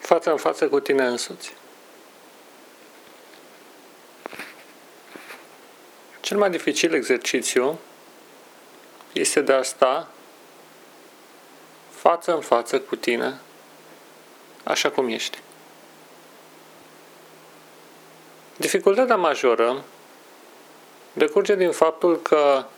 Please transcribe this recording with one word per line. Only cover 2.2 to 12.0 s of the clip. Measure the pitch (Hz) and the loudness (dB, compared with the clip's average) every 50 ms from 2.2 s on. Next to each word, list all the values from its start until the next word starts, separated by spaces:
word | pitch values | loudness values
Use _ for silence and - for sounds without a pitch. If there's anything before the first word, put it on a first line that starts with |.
| - - - - - - - - - - - - - - - - - - - - - - - - - - - - - - - - - - - - - - - - - - - - - - - - - - - - - - - - - - - - - - - - - - - - - - - - - - - - - - - - | -20 -20 -20 -20 -20 -20 -20 -20 -20 -20 -20 -20 -20 -20 -20 -20 -20 -20 -20 -20 -20 -20 -20 -20 -20 -20 -20 -20 -20 -20 -20 -20 -20 -20 -20 -20 -20 -20 -20 -20 -20 -18 -16 -16 -16 -18 -18 -20 -20 -20 -20 -20 -20 -20 -20 -20 -20 -20 -20 -20 -20 -20 -20 -20 -20 -20 -20 -20 -20 -20 -20 -20 -20 -20 -20 -20 -20 -20 -20 -12
Cel | - - 190 202 | -8 -4 0 2
mai | 208 196 | 2 2
dificil | 180 160 - - 139 - - 170 160 | 0 -2 -2 -2 -2 0 0 2 2
exercițiu | 151 120 - 131 120 - - - 131 117 - - 131 123 135 156 170 - - - - - - - - - - - - - - - - - - - - - - - - - - - | 0 0 0 0 0 0 -2 -4 -2 -2 0 0 0 0 0 -2 -4 -10 -20 -20 -20 -20 -20 -20 -20 -20 -20 -20 -20 -20 -20 -20 -20 -20 -20 -20 -20 -20 -20 -20 -20 -20 -10 -4
este | 147 139 131 - 151 | -4 -2 0 0 0
de | 143 127 139 | 2 2 2
a | 131 131 | 0 0
sta | - - - - 127 131 156 165 - - - - - - - - - - - - - - - - - - - - - - - - - - - - - - - - - - - - - | -2 0 2 2 2 2 0 -4 -10 -18 -20 -20 -20 -20 -20 -20 -20 -20 -20 -20 -20 -20 -20 -20 -20 -20 -20 -20 -20 -20 -20 -20 -20 -20 -20 -20 -20 -20 -20 -20 -20 -20 -20 -20 -20
față | - - | -20 0